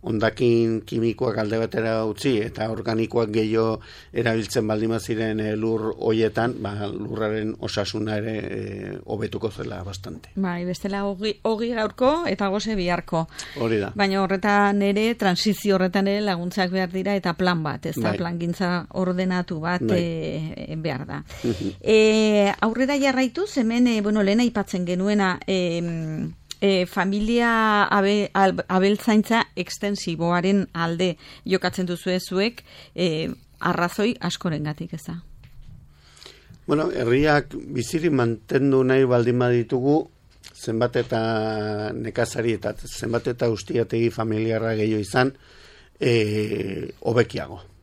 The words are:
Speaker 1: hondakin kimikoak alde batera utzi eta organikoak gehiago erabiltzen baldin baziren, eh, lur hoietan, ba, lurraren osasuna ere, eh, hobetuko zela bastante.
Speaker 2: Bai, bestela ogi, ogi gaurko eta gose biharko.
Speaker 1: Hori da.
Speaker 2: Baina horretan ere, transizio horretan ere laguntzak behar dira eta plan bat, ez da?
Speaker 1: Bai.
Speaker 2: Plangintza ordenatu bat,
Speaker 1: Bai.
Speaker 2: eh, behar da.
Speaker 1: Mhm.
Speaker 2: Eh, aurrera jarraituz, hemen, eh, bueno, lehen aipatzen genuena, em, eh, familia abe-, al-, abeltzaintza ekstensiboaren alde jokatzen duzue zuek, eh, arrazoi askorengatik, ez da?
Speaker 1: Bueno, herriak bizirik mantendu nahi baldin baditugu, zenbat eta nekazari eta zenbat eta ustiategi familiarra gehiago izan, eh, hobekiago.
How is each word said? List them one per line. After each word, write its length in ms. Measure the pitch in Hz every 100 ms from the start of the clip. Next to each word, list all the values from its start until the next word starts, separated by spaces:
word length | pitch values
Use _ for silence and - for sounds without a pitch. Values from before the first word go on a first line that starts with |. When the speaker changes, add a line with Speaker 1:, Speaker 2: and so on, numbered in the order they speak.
Speaker 1:
hondakin 760 | - 117 110 110 123 117 113 113
kimikoak 540 | - 120 113 107 127 107
alde 200 | 107 113
batera 320 | 113 113 113 113
utzi 280 | 110 104 143 117
eta 240 | 110 117 110
organikoak 580 | 110 101 113 113 120 113
gehiago 460 | 107 110 110 113 110 - - -
erabiltzen 540 | - 117 113 104 131 110
baldin 240 | 107 110
baziren, 480 | 113 - 110 110 110
eh, 120 | 107
lur 380 | 107 110 110 110 -
hoietan, 600 | - 110 110 110 117 123
ba, 300 | 104 101 101
lurraren 640 | 92 107 110 107 107 107 -
osasuna 560 | 110 - 98 110 107 107
ere, 140 | 110 110
eh, 600 | 95 104 101 101 98 98
hobetuko 460 | - 104 107 95 110
zela 280 | - - 95
bastante. 480 | 92 92 98 82 -
Speaker 2:
Bai, 300 | - 190 175
bestela 400 | 180 180 202 196 202
ogi, 300 | 190 214 -
ogi 260 | 220 220 233
gaurko 560 | 233 214 - 254 311 349
eta 220 | 185 202
gose 260 | 196 214
biharko. 540 | 214 175 175 - 165 165 - - -
Speaker 1:
Hori 180 | 117 110
da. 140 | 98
Speaker 2:
Baina 280 | 208 196 190
horretan 600 | 190 190 208 202 202 202
ere, 320 | 202 202 220
transizio 640 | 233 202 175 220 196 208 190
horretan 300 | 185 196 196
ere 120 | 202
laguntzak 540 | 208 175 175 175 185
behar 160 | 185 185
dira 240 | 185 190
eta 200 | 202 180
plan 280 | 170 180 175
bat, 240 | 151 147 160
ez 80 |
da? 140 | 156 113
Speaker 1:
Bai. 80 | -
Speaker 2:
Plangintza 560 | 170 175 170 170 180 175 - -
ordenatu 640 | 185 180 185 180 175 165
bat, 260 | 160 180 113
Speaker 1:
Bai. 160 | 202
Speaker 2:
eh, 720 | 170 165 156 156 160 - - 160
behar 300 | 156 131 147
da. 160 | 143 - -
Speaker 1:
Mhm. 320 | 123 98 95 -
Speaker 2:
Eh, 720 | - 220 220 220 220 208 202 -
aurrera 380 | 220 226 262 285
jarraituz, 580 | 277 262 262 247 415 -
hemen, 280 | 226 233 247
eh, 140 | 226
bueno, 200 | 208 214
lehen 160 | 196 208
aipatzen 440 | 240 220 196 190
genuena, 540 | 175 180 190 208 190 180 -
em, 840 | 185 180 170 170 165 160 156 156 165 _ -
eh, 240 | 202 190 180
familia 1000 | - 185 202 214 233 233 226 220 208 202
abe-, 400 | 208 196 208 202
al-, 320 | - 196 180 -
abeltzaintza 800 | 185 196 208 - 214 208 226 - -
ekstensiboaren 1120 | 175 - 202 202 - 165 170 175 180 196 -
alde 440 | 165 165 165 185 165 - -
jokatzen 420 | - 185 180 180 180
duzue 340 | 175 - 185
zuek, 420 | - 185 208 233 - - -
eh, 340 | - 175 156 156 - - -
arrazoi 560 | - 175 175 - 208 -
askorengatik, 720 | 170 - 180 151 151 151 165
ez 80 | 156 -
da? 80 | 170 - - - - - - - - - - - - - - -
Speaker 1:
Bueno, 200 | 151 156
herriak 580 | - 120 127 151 147 - 113 -
bizirik 460 | 143 117 165 165
mantendu 680 | 139 117 113 - 135 139 131
nahi 200 | 127 131
baldin 380 | 131 123 120 123
baditugu, 540 | 123 120 117 131 131 151 - _ _ _ -
zenbat 420 | - - 113 120 123
eta 260 | 117 120 113 113 110 110 107 104 107
nekazari 600 | 120 113 107 113 - 117
eta 220 | 110 113 107 123
zenbat 400 | - 117 117 120
eta 240 | 120 120
ustiategi 600 | 107 - 117 113 117 117
familiarra 640 | - 113 107 113 110 113 110
gehiago 260 | 107 107
izan, 320 | 101 131 135 - - - - - - _
eh, 960 | 131 117 107 107 107 107 104 95 - -
hobekiago. 720 | - 117 110 - 69 82 - -